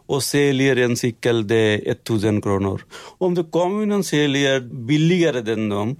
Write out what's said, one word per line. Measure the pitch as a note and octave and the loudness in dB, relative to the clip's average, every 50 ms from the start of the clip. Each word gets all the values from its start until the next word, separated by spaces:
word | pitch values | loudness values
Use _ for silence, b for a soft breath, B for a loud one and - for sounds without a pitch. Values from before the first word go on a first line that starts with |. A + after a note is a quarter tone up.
| b | b
och | _ C3+ C#3+ C3 | _ -4 -4 -2
säljer | - - C#3+ C#3+ C#3+ C#3 B2+ C3+ C3+ C3 | -2 0 2 2 2 2 2 2 2 2
en | B2 B2+ A#2+ B2 | 2 2 0 0
cykel, | A#2+ - B2+ A2+ - - B2 A#2+ A#2 A2 | 0 -2 -4 -4 -2 -2 0 0 0 0
det | G2+ A#2 | 0 2
är | A2+ A2 G#2+ G#2+ G#2 - - | 2 2 2 2 0 -2 -4
ettusen | - - _ - A#2 A2 G2 A2 G#2+ G#2 - | -6 -6 _ -4 -2 0 0 0 0 0 0
kronor. | G#2 G2+ G2 G2 G2 F#2+ G2 - B B B B B B B | 0 -2 0 0 -2 -4 -6 -10 B B B B B B B
Om | F#3 F#3 F3 | -2 0 0
det | E3+ E3+ D#3+ | 0 -2 -2
kommunen | - E3 F3 F3+ G3+ G#3 G#3+ G#3 G#3 G3+ F#3 | 0 0 0 0 -2 -2 -2 0 0 -2 -2
säljer | - - D3 D3 D3 C3+ C#3 C#3+ C#3 C3+ C3+ | 0 0 0 0 2 2 0 2 2 0 0
billigare | B2+ A#2+ A2+ C#3 A#2 A2+ D3+ D3+ D#3 E3 F3+ F3+ E3+ D#3 C3+ B2 A2+ G#2+ A2+ | -2 -6 -12 -12 -4 0 2 2 4 4 4 4 2 2 0 -2 -2 -2 -2
än | G#2+ A2 G#2 | -2 -2 -2
dem, | G2+ G2+ G#2 A2+ C#3 b | -2 -2 -4 -4 -6 b